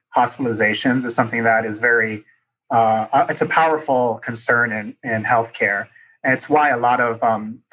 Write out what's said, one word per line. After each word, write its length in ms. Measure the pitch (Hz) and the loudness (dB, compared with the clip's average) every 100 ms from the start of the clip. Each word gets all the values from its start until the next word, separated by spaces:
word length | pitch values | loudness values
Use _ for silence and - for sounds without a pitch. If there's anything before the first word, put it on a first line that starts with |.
| _ | _
hospitalizations 920 | 123 120 - 123 107 107 107 131 127 123 | 0 0 0 -4 0 0 0 0 0 0
is 80 | |
something 300 | 123 117 117 | -2 -2 0
that 200 | 113 113 | 2 2
is 140 | 113 107 | 0 -2
very, 480 | 120 117 110 107 - _ _ _ - | 2 2 0 -6 -12 _ _ _ -2
uh, 360 | 120 113 110 110 | 2 4 2 0
uh, 160 | 135 139 | 0 0
it's 100 | 147 | -2
a 60 | 160 | 0
powerful 760 | 160 160 156 147 127 120 110 | 2 2 0 0 0 0 -4
concern 480 | - 113 - 120 117 | -8 -6 -2 0 0
in, 260 | 107 107 - | -4 -10 -10
in 220 | 127 110 | -6 -4
healthcare. 640 | 107 117 - - 104 101 - - - _ | 0 0 0 -2 -2 -2 -6 -16 -20 _
And 120 | 165 | -2
it's 160 | 160 - | -2 0
why 180 | 151 147 | 2 2
a 80 | 120 | 2
lot 240 | 120 123 | 2 2
of, 220 | 120 113 | 0 0
um, 400 | 117 110 107 123 _ | 0 0 -4 -14 _